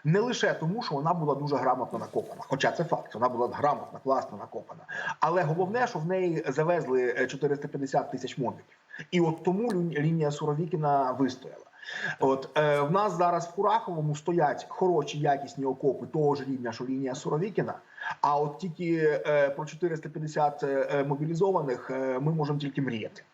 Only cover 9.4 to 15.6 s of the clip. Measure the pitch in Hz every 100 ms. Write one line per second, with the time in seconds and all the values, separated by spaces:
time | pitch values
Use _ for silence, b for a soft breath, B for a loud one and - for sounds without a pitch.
9.4 | 185 190 240 185 170 147 151 165 147 147
10.4 | 147 147 160 170 151 143 127 117 131 110
11.4 | - - - B B B 147 B 135 135
12.4 | - 156 151 143 143 190 208 170 175 170
13.4 | 165 - 202 220 202 165 151 147 - 170
14.4 | 147 131 - - 185 165 143 147 151 139
15.4 | 135 -